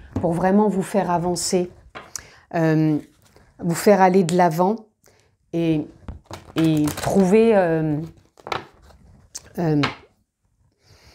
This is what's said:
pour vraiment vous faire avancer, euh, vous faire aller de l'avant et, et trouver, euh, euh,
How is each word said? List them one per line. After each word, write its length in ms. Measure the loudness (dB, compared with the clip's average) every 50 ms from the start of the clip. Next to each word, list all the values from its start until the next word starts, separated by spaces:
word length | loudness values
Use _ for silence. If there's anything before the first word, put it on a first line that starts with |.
| -20 -12 -10 -4
pour 100 | -4 -2
vraiment 360 | -2 0 0 2 2 2 2 2
vous 140 | 0 -4
faire 280 | -6 -2 -2 -4 -2 0
avancer, 600 | -2 -2 -2 -2 -4 -4 -4 -2 -2 -2 -2 -4 -10 -20 -20 -20 _ -20 -20 -18 -18 -18 -20 -20 -20 -20 _ _ -4
euh, 420 | -2 0 2 2 2 2 0 0 -2 -4 -10 _ _ _ _ _ -20 _ _ _ -8
vous 160 | -6 -4 -4
faire 260 | 0 4 4 4 6
aller 240 | 4 4 4 4 2
de 120 | 2 2
l'avant 400 | 2 2 2 2 0 0 0 0 -4 -8 _ _ _ _ _ _ _ _ _ _ _ _ _
et, 340 | -6 -2 0 0 0 -2 -2 -8 -14 -20 -18 -18 -18 -18 _ _ -20 -20 -20 -10 -4
et 280 | 0 0 2 2 2 0 -2 -4
trouver, 600 | -4 -6 -2 2 2 2 4 4 4 4 4 4
euh, 400 | 2 2 2 0 -2 -2 -2 -4 -4 -6 -10 -16 _ _ _ _ _ -12 -10 -10 -10 -10 -14 _ _ _ -20 -20 _ _ -20 -20 -20 _ _ _ -20 -20 -16 -10 -4
euh, 220 | -2 -2 0 0 -2 -2 -6 -12 -20 _ _ _ _ _ _ _ _ _ _ _ _ _ _ _ _ _ _ _ _ -20